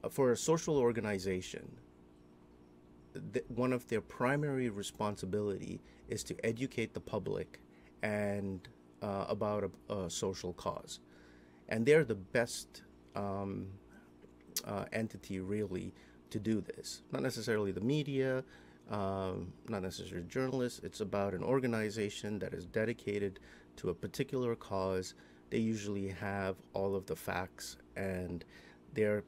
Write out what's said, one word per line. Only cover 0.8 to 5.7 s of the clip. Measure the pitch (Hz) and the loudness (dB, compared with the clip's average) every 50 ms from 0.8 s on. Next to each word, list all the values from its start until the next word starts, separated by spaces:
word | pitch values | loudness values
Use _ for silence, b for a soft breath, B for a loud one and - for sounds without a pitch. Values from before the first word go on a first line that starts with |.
| 123 120 113 113 104 107 104 95 90 98 92 92 90 - - - - - - - - - - - - - - - - - - - - - - - - - - - - - - - - - - - - 110 | 6 6 6 4 2 2 0 2 2 2 2 0 0 -4 -8 -8 -10 -10 -14 -16 -18 -20 -20 -20 -20 -20 -20 -20 -20 -20 -20 -20 -20 -20 -20 -20 -20 -20 -20 -20 -20 -20 -20 -20 -20 -14 -12 -10 -10 -4
th-, | 101 127 - | -4 -4 -4
one | - 117 110 127 127 | -2 0 2 2 2
of | 127 123 - | 2 0 0
their | - 117 107 | 0 -2 -2
primary | - - - - 123 123 139 147 147 147 135 131 127 120 | -2 -4 -2 2 2 4 4 4 2 2 0 2 0 0
responsibility | 101 101 101 - - - 110 104 101 - - 92 92 104 104 101 95 98 - 95 | -2 -2 -6 -6 -2 0 0 0 0 -2 -4 0 0 0 2 0 0 -2 -4 -6